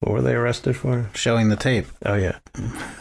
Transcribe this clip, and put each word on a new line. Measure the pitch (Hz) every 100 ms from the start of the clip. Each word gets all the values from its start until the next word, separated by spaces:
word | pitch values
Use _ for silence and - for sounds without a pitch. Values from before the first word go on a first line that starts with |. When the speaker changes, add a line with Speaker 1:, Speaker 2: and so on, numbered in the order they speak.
Speaker 1:
What | -
were | 107
they | 127
arrested | 120 120 120 135 127
for? | 135 120 110
Speaker 2:
Showing | - 127 117 110
the | 104
tape. | 135 117 - -
Speaker 1:
Oh, | 101
yeah. | 101 92 - - - 107 - - -